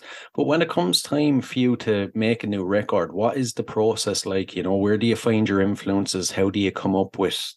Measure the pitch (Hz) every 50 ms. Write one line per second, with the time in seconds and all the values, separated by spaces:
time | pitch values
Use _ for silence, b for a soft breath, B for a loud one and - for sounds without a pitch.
0 | B B B B B B B - 143 131 147 165 165 160 - 175 175 180 175 -
1 | - - 143 147 151 147 143 127 120 - - 131 123 123 120 120 - 113 107 101
2 | 101 95 - 110 110 110 117 113 - 104 104 98 92 90 98 104 104 - 107 98
3 | 85 80 80 90 110 120 - 139 131 113 - - - - - 107 107 110 110 107
4 | - 104 95 - - 104 95 98 92 - - 92 82 92 95 98 98 104 107 104
5 | 113 117 110 - - 120 113 107 110 101 101 98 95 101 101 - - 101 98 98
6 | 98 95 - 95 87 90 - 95 98 98 98 104 101 95 92 - - 98 98 95
7 | 98 - - - 98 85 - - - - -